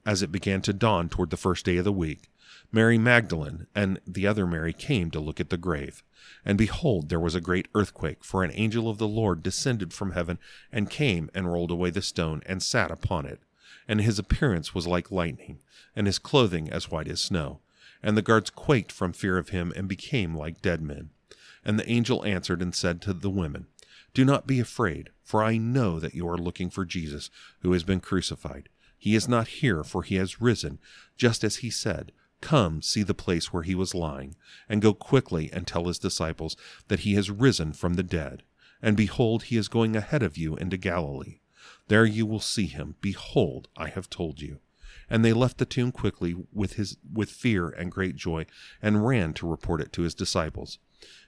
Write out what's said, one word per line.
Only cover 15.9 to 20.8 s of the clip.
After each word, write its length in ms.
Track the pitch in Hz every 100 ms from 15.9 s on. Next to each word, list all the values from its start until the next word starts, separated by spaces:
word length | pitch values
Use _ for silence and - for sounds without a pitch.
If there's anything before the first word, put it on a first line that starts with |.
| -
and 100 | 104
his 120 | 92
clothing 500 | - 143 113 85 78
as 220 | 82 -
white 180 | 80 76
as 140 | 78
snow. 380 | - 92 69 71 _ _ - -
And 140 | - 107
the 60 |
guards 280 | 104 110 104
quaked 420 | - - 139 90
from 200 | - 92
fear 240 | 87 101 92
of 120 | 82
him 220 | 95 87 -
and 120 | 95
became 460 | 95 - 135 90 80
like 240 | 76 82
dead 220 | 95 82